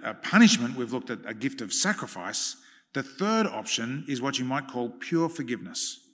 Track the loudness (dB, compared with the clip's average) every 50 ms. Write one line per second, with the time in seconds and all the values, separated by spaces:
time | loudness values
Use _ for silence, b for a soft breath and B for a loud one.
0 | -8 -8 -8 -6 -4 4 8 10 10 10 8 6 2 0 -2 -2 -4 -4 -4 -6
1 | -4 -4 -8 -8 -6 -10 -8 -4 -4 -4 -4 -4 -6 -4 -2 0 2 2 0 0
2 | -4 -8 -8 -8 -8 -6 -4 -4 -4 -4 -8 b b b b b b b -6 -6
3 | -6 -6 -4 -2 0 2 4 4 4 2 0 -2 -4 -2 -2 -2 0 -2 -2 -4
4 | -2 -4 -4 -2 0 -2 0 0 -2 0 0 -2 -2 -4 -4 -2 -2 -4 -4 -8
5 | -6 0 2 2 2 2 0 -4 -4 -4 -4 -6 -6 -8 -6 -4 -4 -4 -6 -10
6 | -16 _